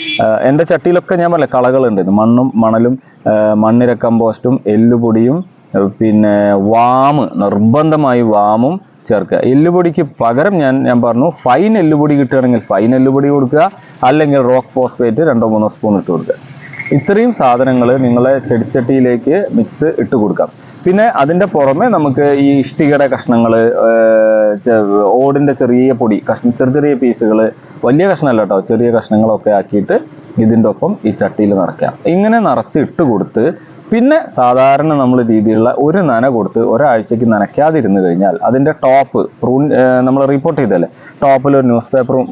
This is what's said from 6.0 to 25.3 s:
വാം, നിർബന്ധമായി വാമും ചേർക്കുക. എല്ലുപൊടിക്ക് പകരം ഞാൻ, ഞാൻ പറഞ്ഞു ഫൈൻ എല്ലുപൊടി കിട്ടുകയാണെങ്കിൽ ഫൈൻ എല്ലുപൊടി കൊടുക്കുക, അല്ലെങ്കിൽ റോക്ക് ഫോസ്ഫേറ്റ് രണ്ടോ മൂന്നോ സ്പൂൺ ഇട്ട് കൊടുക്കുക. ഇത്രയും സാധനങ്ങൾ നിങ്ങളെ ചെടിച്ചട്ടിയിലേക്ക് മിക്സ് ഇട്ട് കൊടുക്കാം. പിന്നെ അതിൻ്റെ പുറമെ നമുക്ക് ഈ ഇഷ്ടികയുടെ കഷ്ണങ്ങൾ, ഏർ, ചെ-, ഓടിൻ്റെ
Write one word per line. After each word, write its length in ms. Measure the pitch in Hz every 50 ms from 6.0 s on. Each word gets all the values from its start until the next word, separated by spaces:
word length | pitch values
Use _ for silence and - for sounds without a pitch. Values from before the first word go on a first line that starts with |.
| 113 110 107 107 107 104 104 101 104 101
വാം, 880 | 101 98 98 107 113 117 120 123 127 131 135 143 151 143 107 - - 95
നിർബന്ധമായി 800 | 101 101 101 101 110 113 131 151 156 156 156 156 147 131 123 120
വാമും 600 | 117 110 107 101 104 104 107 113 123 147 185 190 - _ _ _ - -
ചേർക്കുക. 300 | 110 98 90 - 90 -
എല്ലുപൊടിക്ക് 680 | - 120 131 143 160 175 175 180 170 170 147 185 156 131 - -
പകരം 380 | 117 117 120 135 165 202 196 165
ഞാൻ, 240 | 139 131 131 135
ഞാൻ 200 | 127 123 123 120
പറഞ്ഞു 280 | 120 120 113 120 147 170
ഫൈൻ 480 | 127 - - 127 127 151 202 214 220 208
എല്ലുപൊടി 360 | 165 156 156 147 151 151 147
കിട്ടുകയാണെങ്കിൽ 440 | 143 135 120 143 131 127 123 120 110
ഫൈൻ 360 | - - 104 98 107 120 131
എല്ലുപൊടി 340 | 131 131 135 135 139 143 143
കൊടുക്കുക, 420 | 143 143 131 123 147 151 175 196 - - - - - - 127
അല്ലെങ്കിൽ 360 | 127 147 151 156 143 139 135
റോക്ക് 280 | 123 123 127 131 - - -
ഫോസ്ഫേറ്റ് 460 | 131 127 117 - - 123 117 107 113
രണ്ടോ 260 | 127 147 123 113 113
മൂന്നോ 220 | 110 110 107 107 104
സ്പൂൺ 280 | - - 117 107 101
ഇട്ട് 140 | 90 - 92
കൊടുക്കുക. 240 | 85 80 - - - - - - - - - - - - - -
ഇത്രയും 400 | 143 139 - 202 196 214 240 247
സാധനങ്ങൾ 640 | 208 - 143 127 123 123 131 135 127 123 120 123 131
നിങ്ങളെ 420 | 131 131 120 120 120 123 131 139 127
ചെടിച്ചട്ടിയിലേക്ക് 1080 | - - 123 113 107 110 - 131 120 131 135 131 123 123 120 117 - 135 160 202 202 -
മിക്സ് 400 | - 226 104 - - - 147 160 - -
ഇട്ട് 180 | 113 113 139
കൊടുക്കാം. 560 | 113 104 95 90 85 78 - - - - - - - -
പിന്നെ 200 | 180 185 208 220
അതിൻ്റെ 420 | 233 - 131 139 147 170 180 202
പുറമെ 400 | 185 - 151 139 135 135 170 240
നമുക്ക് 360 | 247 208 160 147 139 131 147
ഈ 360 | 143 143 143 139 139 139 143 139
ഇഷ്ടികയുടെ 480 | 127 - - - 156 143 147 139 143
കഷ്ണങ്ങൾ, 500 | 123 127 - - - 120 117 117 113 113
ഏർ, 1000 | 113 113 117 98 - 110 113 113 113 110 113 110 110 110 110 110 107 107 107 104
ചെ-, 460 | 98 - 123 113 110 104 101 101 104 104
ഓടിൻ്റെ 480 | 95 113 127 135 139